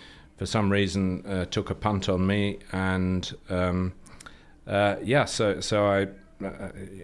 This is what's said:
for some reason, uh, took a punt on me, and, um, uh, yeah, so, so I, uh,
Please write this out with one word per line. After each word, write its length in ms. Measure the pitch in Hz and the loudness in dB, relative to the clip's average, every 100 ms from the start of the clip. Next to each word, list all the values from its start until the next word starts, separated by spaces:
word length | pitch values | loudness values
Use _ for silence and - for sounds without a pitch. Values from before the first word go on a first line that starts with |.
| - - - - | -20 -20 -20 -10
for 80 | 95 | -2
some 240 | 113 98 | 0 2
reason, 540 | 101 95 98 95 90 101 | 2 2 2 0 -2 -4
uh, 180 | 92 90 | -4 -2
took 240 | 110 101 | -2 -4
a 40 | |
punt 340 | 95 107 98 101 | -2 0 0 2
on 180 | 92 95 | 2 2
me, 320 | 104 101 - - | 2 0 -4 -6
and, 600 | 92 95 92 92 92 - - - | -2 0 0 0 0 -4 -10 -4
um, 440 | 92 90 90 92 - - - - - - - - | 0 2 0 -2 -4 -16 -20 -20 -20 -20 -18 -2
uh, 300 | 101 104 - | 2 2 2
yeah, 220 | 101 139 | 2 2
so, 360 | 113 - 107 95 | 2 2 0 0
so 260 | - 104 101 | 0 2 4
I, 220 | 98 98 - - - | 4 2 -4 -20 -10
uh, 240 | 95 - 95 95 95 95 | -10 -8 -10 -10 -14 -14